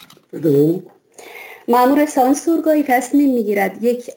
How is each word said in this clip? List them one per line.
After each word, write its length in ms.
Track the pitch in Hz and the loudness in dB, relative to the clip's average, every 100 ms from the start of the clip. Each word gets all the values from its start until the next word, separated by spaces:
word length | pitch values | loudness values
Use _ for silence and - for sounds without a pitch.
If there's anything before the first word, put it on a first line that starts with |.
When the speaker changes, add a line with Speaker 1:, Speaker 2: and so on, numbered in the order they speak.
| - - _ | -20 -20 _
Speaker 1:
بدون 500 | 170 156 139 151 180 - _ _ - - - - - - | -4 0 2 2 0 -6 _ _ -20 -20 -20 -20 -18 -2
Speaker 2:
مأمور 380 | 240 254 285 294 | 2 4 2 0
سانسور 560 | 294 254 285 - 330 | 2 2 0 0 -2
گاهی 220 | 320 302 | 0 0
تصمیم 500 | 285 247 254 285 285 | 2 -2 0 0 2
می‌گیرد 500 | 247 208 202 190 196 | 0 -2 -2 -2 -2
یک 280 | 226 240 - | -4 -4 -6